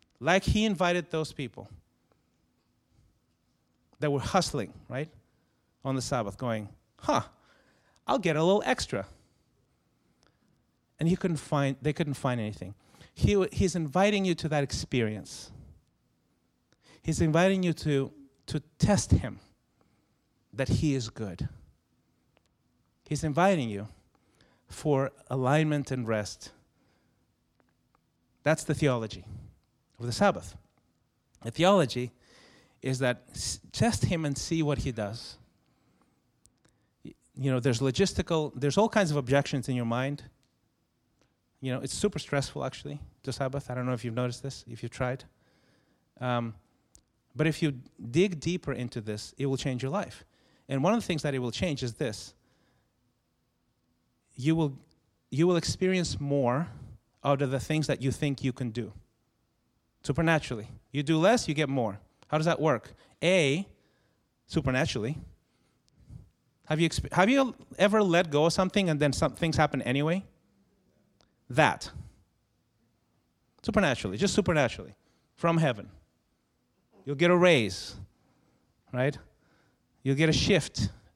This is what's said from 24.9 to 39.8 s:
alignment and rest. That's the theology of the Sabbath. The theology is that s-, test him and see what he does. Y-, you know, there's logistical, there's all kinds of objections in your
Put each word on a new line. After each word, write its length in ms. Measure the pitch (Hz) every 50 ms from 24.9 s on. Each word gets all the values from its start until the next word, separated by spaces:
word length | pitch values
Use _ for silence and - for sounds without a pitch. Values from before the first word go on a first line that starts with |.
| 143 135 139 - - _ - -
alignment 600 | 131 135 127 123 143 156 160 156 151 143 127 -
and 160 | 131 127 117
rest. 460 | 113 110 107 101 - - - - - - _ _ _ _ _ _ _ _ _ _ _ _ _ _ _ _ _ _ _ _ _ _ _ _ _ _ _ _ _ _ _ _ _ _ _ _ _
That's 220 | - 147 160 - -
the 100 | - 143
theology 500 | - 156 139 127 117 113 107 - 87 - - - - - - - _ _ _ _ _ _ _ _ -
of 60 | 117
the 80 | 123
Sabbath. 420 | 113 - 202 202 - - - - - - _ _ _ _ _ _ _ _ _ _ _ _ _ _ _ _
The 80 | - 117
theology 640 | - - 165 190 202 185 147 120 - 123 123 120 _ _ _ _ _ - - - _ _ _ _ _ -
is 160 | - 135 131 123
that 240 | 131 123 120 - - -
s-, 300 | - - - - - - _ -
test 320 | - - 208 240 214 - -
him 220 | - 180 165 160
and 100 | 143 139
see 260 | - - - 165 165
what 160 | 156 147 143 135
he 140 | - 143
does. 460 | 117 110 104 98 117 117 - - - - - _ _ _ _ _ _ _ _ _ _ _ _ _ _ _ _ _ _ _ _ _ _ _ _ _ _ _ _ _ _ _
Y-, 120 | - - - _ _ _ -
you 160 | 135 131 135
know, 80 | 131 127
there's 220 | 120 131 117 113
logistical, 720 | 135 135 120 - 196 185 - - 175 - 170 160 151 - -
there's 220 | 135 143 143 135
all 140 | 196 220 226
kinds 200 | - 220 196 151
of 60 | 147
objections 520 | 147 127 117 135 143 143 - - 131 117 -
in 60 | 127
your 120 | 123